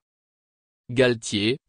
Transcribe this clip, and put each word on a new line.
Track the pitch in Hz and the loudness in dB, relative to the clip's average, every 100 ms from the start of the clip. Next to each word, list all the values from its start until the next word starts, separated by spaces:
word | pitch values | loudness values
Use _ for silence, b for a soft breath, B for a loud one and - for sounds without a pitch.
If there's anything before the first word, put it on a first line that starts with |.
| _ _ _ _ _ _ _ _ - | _ _ _ _ _ _ _ _ -6
Galtier, | 123 127 117 - 104 107 135 | 2 2 2 -4 -2 -2 -2